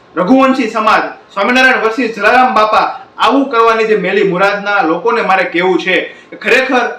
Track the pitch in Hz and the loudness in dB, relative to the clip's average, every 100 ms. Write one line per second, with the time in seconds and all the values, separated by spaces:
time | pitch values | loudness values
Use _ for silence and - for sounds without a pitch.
0 | _ - 180 262 262 262 220 220 214 175 | _ -4 2 4 4 2 -2 -2 0 0
1 | - - - 202 220 254 254 220 220 220 | -2 -10 -12 -4 0 2 2 2 -2 -2
2 | 233 202 208 247 254 214 214 - - - | -4 -2 0 2 2 2 2 0 -2 -4
3 | - - 202 269 262 233 226 220 214 208 | -14 -4 0 0 0 2 2 2 0 0
4 | 180 202 - 175 202 202 202 202 160 170 | 0 0 0 2 0 0 -2 -2 0 -2
5 | 226 226 190 190 175 165 185 170 185 175 | -2 -2 0 0 0 -2 0 0 0 -2
6 | - - - 165 214 240 262 254 233 | -4 -10 -20 -10 0 0 2 -2 -2